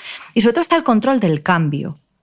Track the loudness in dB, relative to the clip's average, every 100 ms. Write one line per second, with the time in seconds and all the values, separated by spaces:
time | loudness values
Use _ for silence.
0 | -18 -18 -4 0 2 2 0 0 2 0
1 | 2 0 0 -2 0 0 0 -4 -8 -12
2 | _ _